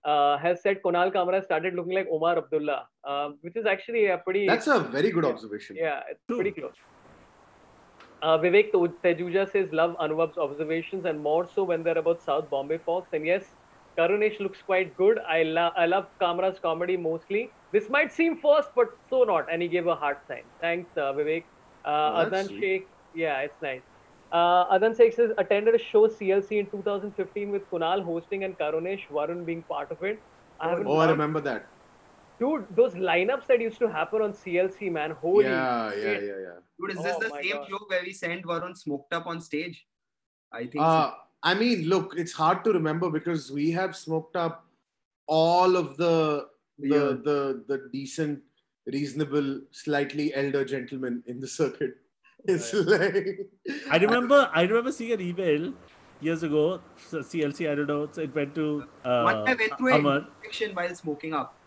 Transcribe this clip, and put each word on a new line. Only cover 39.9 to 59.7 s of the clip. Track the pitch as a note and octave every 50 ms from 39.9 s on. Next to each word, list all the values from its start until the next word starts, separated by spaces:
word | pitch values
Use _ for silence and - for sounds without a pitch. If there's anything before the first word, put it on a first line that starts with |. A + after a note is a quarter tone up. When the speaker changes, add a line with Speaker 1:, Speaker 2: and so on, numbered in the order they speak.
| _ _ _ _ _ _ _ _ _ _ _ _
Speaker 4:
I | - A#2 A#2+
think | B2 C3+ D3+ D3+ D#3+
Speaker 2:
Uh, | D#3+ D#3+ D3+ B2+
Speaker 4:
so. | - - - _ _ _ -
Speaker 2:
I | D#3+ - G3+
mean, | A3+ B3 A#3+ F#3+ D#3+ D#3+ F#3+
look, | F#3 D#3+ F#3+ - E3+ E3+
it's | E3 -
hard | - D#3 D#3+ F#3 F#3 -
to | A3+ G#3
remember | F3+ D#3+ D#3 D#3 E3+ F3+ F3+ D#3
because | D#3+ - E3+ E3+ D#3 C#3 - C3+
we | C#3+ D3 D#3+
have | E3 F3 F#3+ F#3 E3
smoked | - - D#3 D#3+ D#3+ D#3+ - _
up | F3+ E3+ E3+ E3 - _ _ _ _ _ _ _ _ _ _ _ _ _ - D#3 D#3
all | D#3+ E3+ F3 F3+ F3+ F#3 F#3 F3+
of | E3 C#3 C3+
the, | C#3 F3 E3+ E3 E3 D#3+ D3+ D3 C#3+ - - _ _ _ _ _
the, | - C#3+ C#3 D3
Speaker 4:
Yeah. | D3 C#3+ C#3 C3 B2 A#2 D3
Speaker 2:
the, | D3 C#3+ C#3 C#3 C3 A#2+ A2 A#2
the | C#3 C3+ C3+ B2+ A#2
decent, | C3+ C#3 C3 - - D#3 D3 D3 C#3 - _ _ _ _ _ _ _ _ C#3 C3
reasonable, | C#3+ D3 C#3 A#2 D3 D#3 C#3 C3+ D3 C#3+ C3+ C3+ C3 - _
slightly | _ - - D#3 C#3+ C#3+ C#3+ C#3+ C#3+ D3 D3 D3+ - C#3 C#3
elder | C#3+ C3+ C#3 C3+
gentlemen | B2+ C3+ C3+ B2 A#2+ C3+ C3 C3 B2+ A#2+ B2 -
in | A#2+ B2 B2
the | C3+
circuit. | B2+ - - D#3 C3 - - D3 B2+ - _ _ _ _ _
<laughs> | _ _ _ _ - - F#3
It's | F3 F#3 - -
Speaker 1:
Right. | G#3 F#3 E3 F#3 E3+ F3 G3+ E3+
Speaker 2:
like | G3 G3 - - - - - _ _ _ - C#4 D4 - -
Speaker 3:
I | -
remember, | E3+ F#3 G#3+ A#3 B3 B3 A#3+ C#4+ C#4+ C4+ G3+ D#3+
I | D#3+ F3 F#3
remember | A3 A#3 A#3 C4 -
seeing | - A#3 A3+ A#3
an | G3+
email | F#3 F3 F3 F3 F#3+ E3+ D3+ D3 E3 - C4+ - - - - - - - - -
years | D3 D#3 E3 D#3+ E3+
ago, | D#3 D3 D3+ D3+ E3 F#3 F3 - - - - - -
so | - D#3
C | C3 - - E3 D3+
L | D3
C, | C#3+ - F3+
I | D#3 D3
don't | C#3+ D3
know, | C#3+ D3 D3 D3 D3
so | - E3+
it | D#3 C#3 B2+
went | D#3 C#3+ C#3 C#3+
to, | D#3+ D#3 D3+ D3+ D3 - - - - -
uh, | B2+ B2 A#2+ A#2 A#2
Speaker 4:
One | - G#2+ G#2+
time |
I | - B3+ A#3 A3
went | A3